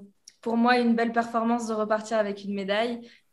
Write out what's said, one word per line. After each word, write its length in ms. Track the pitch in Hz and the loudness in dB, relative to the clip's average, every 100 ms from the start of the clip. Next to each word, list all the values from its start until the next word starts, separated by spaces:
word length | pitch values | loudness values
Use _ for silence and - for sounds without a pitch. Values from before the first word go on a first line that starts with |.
| 202 _ - _ | -12 _ -20 _
pour 160 | 240 233 | -4 2
moi, 220 | 233 247 | 4 4
une 160 | 240 | 4
belle 160 | 226 233 | 2 2
performance 560 | 233 233 233 226 240 226 | 0 0 0 0 0 -2
de 80 | |
repartir 420 | 220 214 214 214 226 | -2 0 -2 0 -2
avec 280 | 202 202 | -2 -4
une 100 | 202 | -6
médaille. 460 | 202 190 202 240 233 233 - _ | -6 -2 0 -2 -4 -12 -20 _